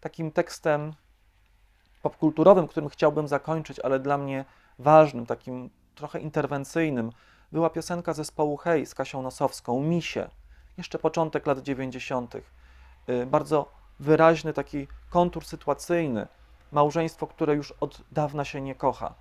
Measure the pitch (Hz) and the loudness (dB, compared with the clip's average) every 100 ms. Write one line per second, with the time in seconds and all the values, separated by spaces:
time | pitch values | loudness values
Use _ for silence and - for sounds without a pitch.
0 | 160 - 160 156 170 - 165 147 151 156 | -12 -8 -4 0 -2 -2 0 0 -2 -12
1 | _ _ _ _ _ _ _ _ _ _ | _ _ _ _ _ _ _ _ _ _
2 | 151 - 156 151 165 196 151 - 147 - | -8 0 0 6 8 8 6 -4 -6 2
3 | 156 147 147 139 - 160 151 135 127 135 | 2 2 -2 -2 -2 -4 -4 -6 0 0
4 | 135 143 139 135 135 _ _ _ 131 156 | 0 -2 -2 -6 -8 _ _ _ 6 8
5 | 156 127 117 120 - 127 127 _ _ - | 8 2 -6 -8 -8 -12 -12 _ _ -16
6 | 147 165 151 151 139 143 139 165 160 131 | -12 -10 -4 -2 -2 -4 -4 0 0 0
7 | 113 - _ _ _ 151 165 160 160 175 | -4 -8 _ _ _ 0 0 -2 -6 -6
8 | 170 151 151 - 151 147 - 165 127 - | -4 -4 -6 -2 -2 -2 0 0 0 -6
9 | 135 143 127 - 139 - - 123 147 170 | -8 -6 -8 -2 -2 -2 -4 -2 0 -2
10 | 156 - 90 - - - - - 175 160 | -2 -6 -8 -12 -20 -20 -20 -16 -10 -2
11 | 160 165 160 147 - 135 135 131 131 123 | -2 0 -2 -2 -2 -4 -2 -6 -6 -8
12 | - 131 120 - - - - - - - | -6 -6 -6 -12 -14 -20 -20 -20 -20 -20
13 | - 123 123 151 147 151 - - - - | -4 -4 2 0 2 0 0 -10 -20 -10
14 | 139 156 160 165 156 143 139 147 139 - | 2 6 6 6 0 -4 -6 -8 -10 -14
15 | - 180 175 170 - 160 - 143 - 175 | -4 2 2 0 -12 -12 -4 -4 0 0
16 | 160 113 104 _ - - - 147 147 151 | 0 -2 -6 _ -20 -20 -6 2 2 2
17 | 160 - 151 - 156 147 143 - 147 - | -2 -4 -10 -4 0 0 -2 -6 -8 -8
18 | - - 151 147 143 143 135 131 139 120 | -8 -4 -2 -4 -6 -6 -10 -2 -2 -2
19 | - - | -8 -12